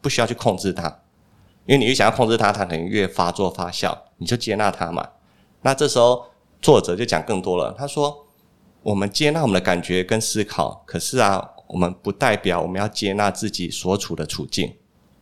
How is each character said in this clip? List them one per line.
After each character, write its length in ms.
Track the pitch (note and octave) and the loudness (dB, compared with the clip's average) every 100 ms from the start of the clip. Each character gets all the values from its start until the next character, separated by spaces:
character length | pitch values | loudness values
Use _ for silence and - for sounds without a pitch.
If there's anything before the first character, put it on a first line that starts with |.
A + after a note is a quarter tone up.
不 80 | C#3+ | -4
需 120 | - | 0
要 60 | A2+ | 0
去 80 | |
控 220 | A#2 B2 F2+ | 0 0 0
制 160 | G2 | -2
他。 140 | E2+ E2+ - _ _ _ _ _ _ - | -4 -6 -10 _ _ _ _ _ _ 2
因 60 | |
为 60 | C#3 | 4
你 60 | |
越 100 | A2+ | 4
想 140 | C3 G#2+ | 4 4
要 80 | - | 4
控 120 | A2+ | 2
制 80 | A2+ | 2
他， 160 | G#2 | 2
他 120 | G#2 | 0
可 120 | F2+ E2 | -2 -4
能 80 | |
越 220 | F2 G#2+ F#2+ | -2 0 0
发 240 | - E2+ | 2 2
作 200 | F2 F#2+ | 2 -2
发 200 | - F2 | -2 -8
酵， 260 | - E2+ - - - | -4 -4 -4 -12 -10
你 80 | - | -4
就 100 | A#2+ | -2
接 180 | A2+ G#2 | -2 0
纳 140 | G#2 | 0
他 200 | - E2+ | 0 -4
嘛。 180 | E2+ - _ _ _ _ _ | -6 -8 _ _ _ _ _
那 120 | C3+ | -2
这 120 | C3+ D3 | 0 2
时 120 | B2 | 4
候 260 | A#2+ B2 - _ _ _ | 4 4 -4 _ _ _
作 200 | - B2 | 6 6
者 160 | F2+ F2+ | 6 -2
就 80 | |
讲 180 | A#2+ D#2+ | -2 -2
更 180 | - G2 | -2 -2
多 160 | F#2 F2 | 0 -2
了， 180 | C2 - | -2 -6
他 100 | C#3 | -6
说 400 | D3+ C#3+ D3 - _ _ _ _ _ | -2 -2 -4 -18 _ _ _ _ _
，“我 120 | - | -4
们 140 | G2+ G2+ | -2 -2
接 200 | - D3 | 0 0
纳 120 | D#3+ | 2
我 40 | C3 | 2
们 80 | |
的 60 | F#2+ | 2
感 200 | F#2+ F2 | 2 0
觉 220 | E2 F#2 | 0 -2
跟 180 | F#2 A2+ | 0 -2
思 220 | - G#2+ | -2 -4
考， 380 | G2+ - B1+ G1+ - | -4 -2 -4 -6 -10
可 120 | F2+ | -8
是 200 | - B2+ | -2 2
啊， 300 | G#2 F#2+ - - - | 2 2 -4 -16 -8
我 80 | F2+ | -2
们 160 | F2 F#2 | -2 -2
不 100 | - | -6
代 240 | - C3 G#2 | -2 0 0
表 240 | F#2+ F2 | 0 -2
我 60 | E2 | -2
们 140 | F#2 | -4
要 60 | G#2 | -4
接 240 | - G2+ | -4 -2
纳 180 | G2+ G2+ | 0 0
自 200 | F#2+ G#2+ | -2 -6
己 200 | - F2 | -6 -8
所 260 | - F2+ G2+ | -4 -2 -2
处 180 | - | -2
的 120 | D#2+ D#2 | -8 -8
处 200 | - C#2 | -8 -6
境。” 260 | - C#2+ - _ _ _ _ | -4 -4 -6 _ _ _ _